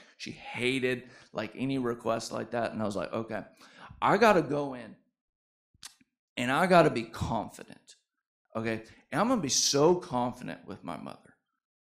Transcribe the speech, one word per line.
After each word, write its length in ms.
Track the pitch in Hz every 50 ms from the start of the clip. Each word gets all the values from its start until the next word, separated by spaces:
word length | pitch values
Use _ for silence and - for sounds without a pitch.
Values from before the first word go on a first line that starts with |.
| - - _
she 140 | - - -
hated, 760 | - - - - - 110 120 127 135 131 123 127 127 123 - - - - - - -
like, 180 | - 110 104 -
any 220 | - 123 135 135
request 540 | 135 123 117 117 117 - 117 113 117 - -
like 200 | 120 117 113 -
that. 200 | 120 120 113 -
And 100 | - 107
I 40 | 110
was 100 | 101 104
like, 160 | 92 80 -
"Okay, 320 | - 113 113 113 110 98 - - _ - - - - - - - - -
I 160 | - 131 170
gotta 260 | 202 226 214 196 170 151
go 320 | - 147 143 143 135 127
in 200 | 120 113 101 - - _ _ _ _ _ _ _ _ _ _ _ _ _ _ _ - - - _ _ _ _ _ _ _ _ -
and 140 | 120 123 123
I 160 | 135 156 185
gotta 240 | 180 185 170 160 151
be 120 | 120 117 113
confident, 920 | - - - - - 117 107 95 107 - - - - - - _ - - _ _ _ _ _ _ _ _ _ _ _ -
okay? 280 | 113 113 113 110 104 - - - - _ -
And 80 | - 151
I'm 80 | 208
gonna 140 | 247 262 214
be 80 | 151 123
so 460 | - - - - 170 139 151 175 180
confident 720 | 180 - - 127 123 123 123 - - - - 78 - -
with 180 | - 92 - 95
my 140 | 82 78
mother 380 | 57 53 69 52 - _ - _ _ _ _ _ _ _ _ _ _ _ _